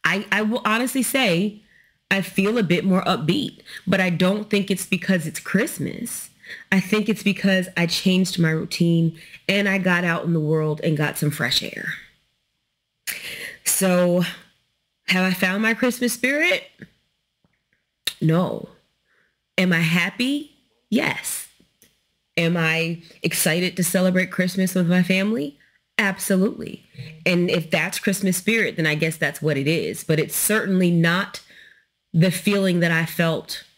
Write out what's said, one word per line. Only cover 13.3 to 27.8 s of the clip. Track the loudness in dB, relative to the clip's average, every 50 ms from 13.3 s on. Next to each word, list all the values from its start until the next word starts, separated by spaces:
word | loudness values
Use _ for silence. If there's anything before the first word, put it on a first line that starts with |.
| -14 -12 -14 -16 -16 -6 _
So | -2 0 2 2 2 4 4 4 4 4 2 0 0 -4 -12 -20 _ _ _ _ _ _ _ _ _ _ _ _
have | 0 0 2 2
I | 0
found | 0 0 0 0 0 0
my | 0 0 0
Christmas | 0 0 -2 0 0 -2 -4 -2
spirit? | -2 -2 0 0 2 2 0 0 -2 -4 -12 _ _ -20 _ _ _ _ _ _ _ _ _ _ _ _ _ _ _ _ _ _ _ _ _ _ _ _ -10 -6 0
No. | 0 2 2 2 0 0 -4 -8 -10 -14 -20 _ _ _ _ _ _ _ _ _ _ _ _ _ _ _ _
Am | 0 2 2 2
I | 2
happy? | 2 2 2 0 0 -2 -2 -2 -2 -2 -2 -4 -6 -10 _ _ _ _ _ _ _ _
Yes. | -2 0 0 0 -4 -4 -8 -8 -10 -10 -12 -16 _ _ _ _ _ _ -20 _ _ _ _ _ _ _ _ _ _
Am | 0 0 2 2
I | 2 0 0 0 0 -2 -4 -4 -8 -12 -20 -18 -6
excited | -4 -4 -2 0 0 2 2 2 0 -2 -2
to | -2 -2
celebrate | 0 2 2 2 2 2 0 -2 -2
Christmas | -2 -2 -2 -2 0 0 -2 0 2
with | 0 2
my | 4 4 4 4
family? | 4 2 2 2 0 -2 -2 -4 -6 -8 _ _ _ _ _ _ _ _
Absolutely. | -2 0 0 -2 -4 -2 0 2 2 2 2 0 -6 -10 -12 -12 -16 _ _ _ -16 -16 -16 -16 -4 -2
And | 0 2 2 2 2
if | 0 -2 -2 -2
that's | -2 -2